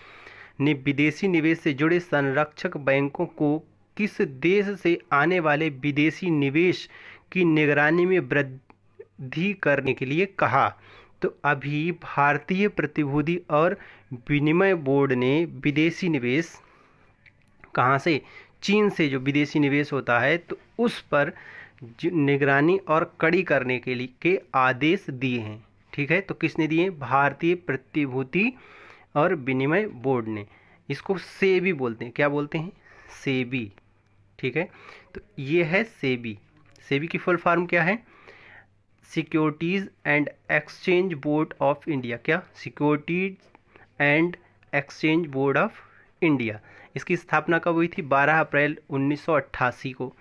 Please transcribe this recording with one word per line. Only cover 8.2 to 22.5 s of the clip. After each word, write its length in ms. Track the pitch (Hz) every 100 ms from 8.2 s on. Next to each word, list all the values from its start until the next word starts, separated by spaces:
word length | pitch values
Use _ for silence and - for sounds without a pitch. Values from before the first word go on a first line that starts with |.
| 131 143 131 131 - _ _ - - - 131 147 196
करने 420 | 196 - 143 131
के 100 | 127
लिए 220 | 131 151 196
कहा? 420 | - 120 131 107 - - - - _
तो 160 | - -
अभी 480 | 143 143 139 147 165
भारतीय 760 | 170 - - 143 147 - 185 208
प्रतिभूति 720 | 202 147 - 143 147 151 175 -
और 260 | 151 165 202 - - - 120 -
विनिमय 460 | 147 151 170 196
बोर्ड 380 | 175 135 139 139
ने 320 | 123 127 147
विदेशी 640 | 165 131 147 143 165 165 180
निवेश 500 | 147 120 139 170 - - _ _ _ _ _ _ _ _ _ -
कहाँ 240 | - 127 139
से? 240 | 175 135 - - - _
चीन 260 | - 208 208
से 180 | 190 151
जो 100 | 135
विदेशी 380 | 131 143 147 156
निवेश 340 | 143 143 143
होता 260 | 135 120 120
है, 160 | 131 170
तो 200 | - - _ -
उस 220 | 233 -
पर 320 | - 147 143 - - - - _
जो 280 | 117 117 165
निगरानी 680 | 175 143 139 139